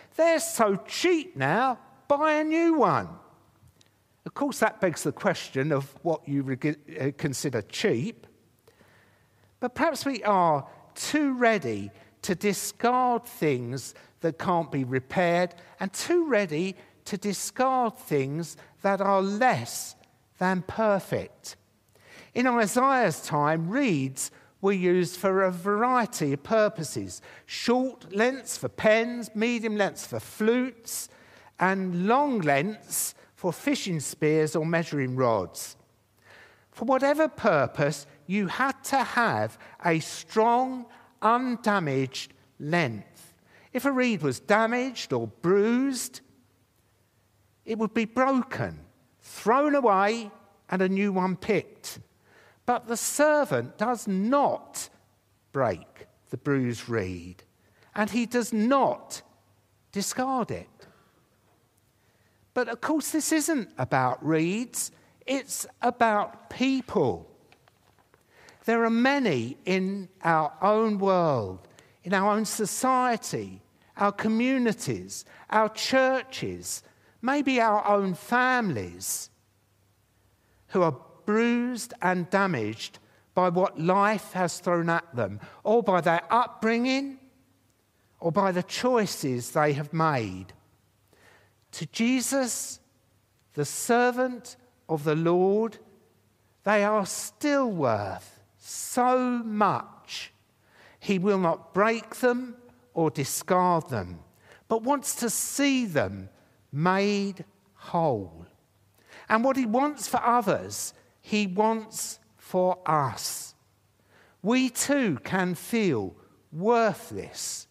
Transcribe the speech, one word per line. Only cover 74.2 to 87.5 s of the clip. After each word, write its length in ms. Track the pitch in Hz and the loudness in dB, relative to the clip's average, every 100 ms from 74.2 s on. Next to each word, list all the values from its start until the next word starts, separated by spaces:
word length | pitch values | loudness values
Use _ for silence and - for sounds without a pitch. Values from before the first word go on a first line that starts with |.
| 220 220 247 269 233 185 - 98 92 - - - - | -2 0 2 2 0 -2 -4 -6 -8 -14 -16 -20 -2
our 200 | 214 214 | 0 0
churches, 1120 | 214 - 262 262 262 - - 107 90 87 - - _ _ - | -2 0 2 4 0 -4 -8 -8 -8 -10 -12 -12 _ _ -8
maybe 400 | 233 285 277 254 | -2 0 2 2
our 260 | 226 208 208 | 4 2 4
own 280 | 202 196 170 | 2 2 -4
families, 1120 | - 240 254 254 214 117 87 90 - - - _ _ _ _ _ _ _ _ _ _ _ _ _ _ | 0 2 2 2 0 -4 -6 -10 -8 -8 -8 _ _ _ _ _ _ _ _ _ _ _ _ _ _
who 120 | 196 | 2
are 140 | 170 139 - - - | 2 0 -12 -12 -2
bruised 680 | 214 233 240 240 240 - - | 2 2 2 -2 -6 -10 -4
and 280 | 180 185 170 | 0 0 0
damaged 680 | 196 196 143 107 113 - - _ _ _ - | 0 2 0 -4 -6 -12 -16 _ _ _ 0
by 140 | 180 | 2
what 300 | 175 185 - | 2 0 0
life 540 | 165 190 202 214 - | 2 4 4 0 -4
has 260 | 185 175 - | -4 -2 -2
thrown 300 | 185 175 170 | 0 0 2
at 260 | 170 - 120 | 0 -2 -4
them, 240 | 101 104 - - | -4 -6 -16 -8
or 200 | - 233 | 2 2
by 180 | 202 180 | 4 2
their 220 | 170 170 - | 4 2 2
upbringing, 880 | 233 233 - 220 233 247 262 277 269 - _ _ | 0 0 -2 0 0 0 -2 -4 -12 -20 _ _